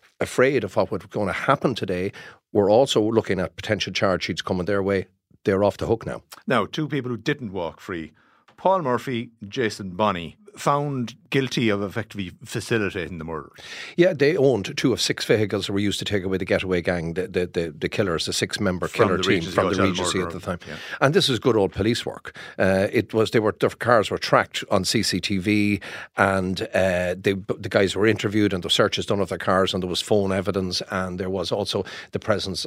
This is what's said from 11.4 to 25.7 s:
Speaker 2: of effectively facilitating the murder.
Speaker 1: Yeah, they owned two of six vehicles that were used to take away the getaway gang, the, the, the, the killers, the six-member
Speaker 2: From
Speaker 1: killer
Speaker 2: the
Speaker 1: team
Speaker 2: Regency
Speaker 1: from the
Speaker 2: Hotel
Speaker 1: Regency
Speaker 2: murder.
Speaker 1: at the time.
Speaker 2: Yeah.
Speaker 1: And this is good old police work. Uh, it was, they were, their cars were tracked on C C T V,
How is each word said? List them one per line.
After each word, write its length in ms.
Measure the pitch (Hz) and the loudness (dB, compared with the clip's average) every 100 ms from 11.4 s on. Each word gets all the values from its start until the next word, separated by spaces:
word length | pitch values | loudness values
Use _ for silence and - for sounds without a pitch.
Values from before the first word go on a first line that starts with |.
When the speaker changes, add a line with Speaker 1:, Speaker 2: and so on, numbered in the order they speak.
| 131 - 117 | 0 0 2
Speaker 2:
of 140 | 101 | 0
effectively 480 | 101 104 101 101 90 - | -2 -6 -8 -8 -10 -10
facilitating 760 | 117 117 - 117 98 95 80 87 | -10 -8 -2 0 0 -4 -8 -8
the 60 | |
murder. 260 | 82 80 71 - - - - - | -8 -8 -10 -18 -18 -14 -8 2
Speaker 1:
Yeah, 160 | 175 | 2
they 240 | 151 143 175 | 4 2 4
owned 400 | 139 113 92 - | 4 4 0 -2
two 160 | 139 | 0
of 80 | 101 | 0
six 240 | - - | 0 -2
vehicles 420 | - 117 104 104 95 | 2 2 2 -2 -2
that 60 | |
were 80 | 101 | -2
used 180 | 101 - | -2 -2
to 60 | |
take 180 | 95 104 | -2 -2
away 160 | 92 95 | 0 -2
the 60 | |
getaway 360 | 95 98 92 90 | 0 0 2 -2
gang, 340 | 85 87 82 | 0 -2 -2
the, 120 | 85 90 | -4 -2
the, 200 | 92 90 | -2 -2
the, 280 | 90 82 78 | -2 -4 -4
the 120 | 104 | -4
killers, 380 | - 101 82 - | -2 -2 -2 -2
the 60 | |
six-member 540 | - 104 - 101 90 82 | -4 -4 -2 -2 0 -4
Speaker 2:
From 100 | - | 2
Speaker 1:
killer 200 | 107 92 | 2 2
Speaker 2:
the 80 | |
Speaker 1:
team 60 | 92 | 2
Speaker 2:
Regency 240 | 98 82 87 | 0 0 0
Speaker 1:
from 80 | |
the 60 | 95 | 2
Speaker 2:
Hotel 160 | 95 95 | 2 2
Speaker 1:
Regency 320 | 90 87 95 | 0 -2 -2
Speaker 2:
murder. 100 | 87 | -4
Speaker 1:
at 60 | |
the 60 | 87 | -6
time. 180 | 95 87 - | -8 -8 -8
Speaker 2:
Yeah. 80 | 76 - - | -12 -10 0
Speaker 1:
And 120 | 139 | 4
this 160 | 180 143 | 4 2
is 120 | 113 | 2
good 160 | 135 110 | 4 4
old 160 | 95 | 2
police 340 | - 104 117 - | 2 0 0 -4
work. 300 | - - - - - | -10 -14 -16 -12 0
Uh, 300 | 95 95 101 | 2 4 2
it 200 | 117 101 | 0 0
was, 200 | 110 107 | 0 2
they 80 | 120 | 2
were, 100 | 107 - | 2 2
their 120 | 117 | -2
cars 420 | - 113 120 98 | 0 2 4 4
were 60 | 92 | -2
tracked 440 | - 131 - - - | 2 4 4 -4 0
on 140 | 104 | 0
C 180 | 90 113 | 2 0
C 160 | 95 95 | 2 0
T 200 | - 101 | -2 -2
V, 420 | 92 104 104 | 2 2 2